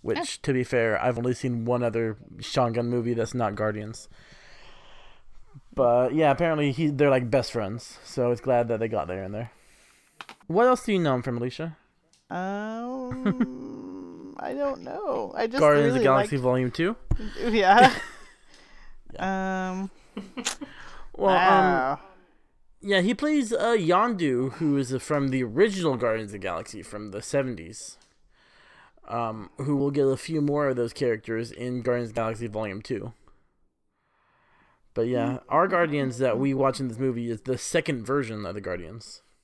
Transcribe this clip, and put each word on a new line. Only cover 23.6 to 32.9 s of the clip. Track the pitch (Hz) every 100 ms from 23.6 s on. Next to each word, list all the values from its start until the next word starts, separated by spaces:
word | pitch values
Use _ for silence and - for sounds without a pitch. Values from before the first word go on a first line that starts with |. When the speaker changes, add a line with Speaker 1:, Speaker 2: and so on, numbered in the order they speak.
| 220 226
Speaker 1:
Yondu, | 165 180 233 208 156 123 131
who | - 156 139
is | 123 131
from | - 151 139
the | 131
original | 120 117 214 190 165 127
Guardians | 120 113 104
of |
the | 101
Galaxy | 92 85 87 107
from | - 104 104
the | 98
seventies. | - 143 131 104 82 107 - - _ _ _ _ _ _ _ - - _ -
Um, | 117 117 110 98 -
who | 135 143
will | 143
get | 143 135
a | 135
few | - 160
more | 143 147 143
of | 127
those | 117
characters | - 127 110 - 113 113
in | - 123 123
Guardians | 120 123 117
of | 113
the |
Galaxy | 113 110 117
Volume | 107 107 98
two. | -